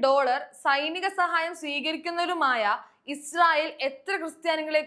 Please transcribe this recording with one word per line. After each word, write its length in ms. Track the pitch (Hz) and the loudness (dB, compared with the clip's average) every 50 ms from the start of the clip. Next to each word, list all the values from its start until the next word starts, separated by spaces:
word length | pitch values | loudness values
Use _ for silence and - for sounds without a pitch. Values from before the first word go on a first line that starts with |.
| 269 | 2
ഡോളർ 340 | 269 269 277 269 247 254 285 - - - - - | 4 4 4 4 2 0 0 -2 -8 -14 -4 0
സൈനിക 420 | 294 277 277 294 320 330 370 370 381 381 381 | 2 2 2 0 -2 -4 -2 -4 -2 0 0
സഹായം 340 | 359 339 339 330 320 339 349 330 | 0 2 2 0 0 -2 -4 -6
സ്വീകരിക്കുന്നവരുമായ 1120 | 311 285 285 285 262 311 320 311 320 349 339 339 349 349 359 330 294 262 247 233 208 208 226 - - - _ _ _ 254 285 | -6 -6 -4 -4 -2 -4 -4 -4 -6 -4 -2 -2 -2 -2 0 0 2 2 2 2 2 0 0 -2 -4 -12 _ _ _ -10 -10
ഇസ്രായേൽ 560 | 285 - - 320 339 339 330 311 302 320 - - - 269 277 | -10 -10 -6 2 4 4 6 6 4 0 -2 -4 -4 -4 -4
എത്ര 240 | 269 - - 381 392 339 | -4 -6 -6 -4 -4 -4
ക്രിസ്ത്യാനികളെ 600 | 330 320 320 - - 330 320 311 311 311 311 311 302 | -4 -8 -10 -4 -2 0 0 0 0 0 0 0 0